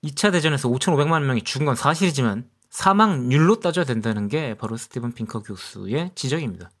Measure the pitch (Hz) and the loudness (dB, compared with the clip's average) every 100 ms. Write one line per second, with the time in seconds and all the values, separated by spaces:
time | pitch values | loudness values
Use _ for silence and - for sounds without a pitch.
0 | 151 143 208 180 156 143 131 127 - 156 | -8 0 2 4 2 0 0 0 2 2
1 | 147 165 139 123 - - 151 123 139 160 | 2 2 0 -2 -2 -2 0 2 0 2
2 | 185 139 120 101 120 _ _ - 190 196 | 0 2 0 -2 -8 _ _ 0 2 6
3 | 214 160 123 135 160 220 175 165 156 113 | 4 4 2 4 4 4 0 -2 0 0
4 | 113 107 104 143 147 107 110 113 - - | -2 -2 -2 -4 -4 -6 -8 -8 -8 -8
5 | 120 117 110 113 104 98 - 107 95 127 | -8 -8 -8 -8 -10 -14 -14 -14 -6 -4
6 | 175 185 135 156 143 87 87 _ | -4 -6 -4 -4 -4 -8 -14 _